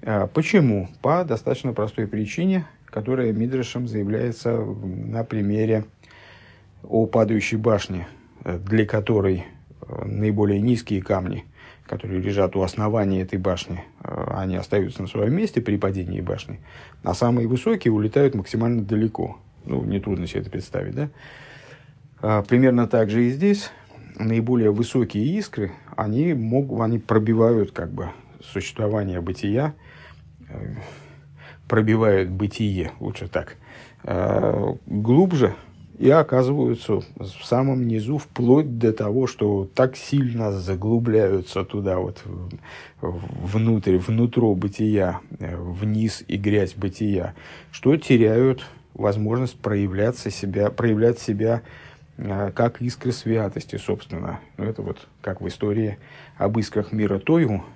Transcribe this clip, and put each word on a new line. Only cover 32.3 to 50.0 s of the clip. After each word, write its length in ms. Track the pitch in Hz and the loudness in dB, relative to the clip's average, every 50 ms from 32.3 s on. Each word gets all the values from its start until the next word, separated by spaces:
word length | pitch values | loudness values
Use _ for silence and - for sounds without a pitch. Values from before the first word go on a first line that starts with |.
| 92 95 104 101 - - 113 104 98 92 85 - - - | -2 -2 -2 -4 -2 -2 -2 -2 0 -2 -4 -6 -8 -8
лучше 280 | - 104 - - 98 87 | -8 -8 -8 -8 -12 -6
так, 300 | - 85 85 - - - - - - - - - - - - | -6 -6 -6 -6 -16 -20 -20 -20 -20 -20 -20 -20 -20 -16 -8
э, 680 | - - 90 92 107 104 107 - - - - 104 101 - - - | -6 -2 -2 0 2 2 2 2 2 0 0 0 -2 -4 -6 -8
глубже 680 | - - 104 107 113 123 147 190 185 175 143 123 98 - - - - - - - - - - | -6 -4 -2 2 4 6 6 6 6 4 4 2 2 2 -2 -14 -20 -20 -20 -20 -20 -8 4
и 100 | - 127 | 6 8
оказываются 920 | 143 160 147 - - 127 127 127 143 147 127 123 120 117 - - 107 98 - - - | 8 8 6 4 2 2 2 2 2 0 0 0 0 -2 -2 -2 -2 -2 -2 -6 -14
в 280 | - - 95 - - - | -12 -12 -12 -12 -14 -4
самом 440 | - 120 123 131 139 131 127 123 117 | 0 0 2 2 2 0 0 0 0
низу, 300 | 113 110 107 113 147 147 | 0 -2 -2 -2 -4 -6
вплоть 600 | - - - - 120 120 131 147 160 139 120 113 | -6 -8 -4 0 6 6 6 6 6 0 -2 2
до 140 | 117 113 | 2 2
того, 360 | 110 - 107 104 104 127 131 120 | 2 2 -2 0 0 0 0 -2
что 420 | - - 107 104 101 98 95 95 - | -2 -2 0 0 0 0 -2 -4 2
так 200 | - 127 131 127 | 2 2 2 2
сильно 560 | - - - - 143 135 123 117 117 113 107 | -6 -8 -2 0 0 0 0 0 -2 -2 -2
заглубляются 1120 | 101 95 87 92 98 92 98 107 117 117 117 117 107 110 104 95 98 95 90 - - 95 95 | -2 -2 -2 -4 -4 -2 0 0 2 2 2 2 4 4 4 4 2 0 -2 -2 -4 -4 -4
туда, 360 | - - 101 98 98 92 90 | -4 -6 -4 -2 -2 -2 -2
вот, 240 | 92 95 92 - - 95 92 90 90 90 - - - - - - - - _ _ | -2 -4 -8 -12 -14 -12 -12 -10 -10 -12 -12 -14 -16 -18 -20 -20 -20 -20 _ _
в-, 520 | - 80 87 87 90 - - 87 87 92 101 | -8 -6 -6 -6 -8 -10 -10 -8 -8 -2 0
внутрь, 440 | 113 113 113 113 107 95 98 92 90 | 2 4 4 2 2 4 4 2 4
внутро 580 | 90 - 110 113 120 123 117 120 117 110 101 | 4 2 2 2 2 2 2 2 4 4 2
бытия, 680 | 92 87 101 101 - 110 110 107 101 95 90 85 - - - - - | 2 0 -4 -2 0 0 2 4 4 2 2 0 -4 -10 -14 -14 -10
э, 160 | - 85 87 | -10 -8 -8
вниз 680 | 85 90 87 87 92 104 107 107 107 113 110 - - - - | -8 -8 -8 -6 -4 -2 0 0 2 0 0 -2 -4 -8 -6
и 100 | - 101 | -4 -2
грязь 360 | 98 104 101 104 98 90 - | 0 2 2 2 2 0 -2
бытия, 640 | - 101 98 92 - 110 104 101 90 87 95 - - - - - - - - | -4 -6 -6 -4 -2 -2 0 0 0 -2 -4 -8 -12 -18 -20 -20 -20 -20 -20
что 240 | - - - 131 147 160 | -18 0 4 4 4 4
теряют 680 | - - 135 117 113 107 110 117 127 131 131 127 - - - - - _ _ | 4 4 6 6 8 6 6 6 4 4 2 0 -6 -18 -20 -20 -20 _ _
возможность 640 | - 110 104 98 107 104 107 113 123 131 123 - - | -2 0 0 0 0 0 0 0 0 -2 -2 -4 -6
проявляться 720 | - 104 104 101 101 98 90 98 | -4 -2 0 0 0 0 0 0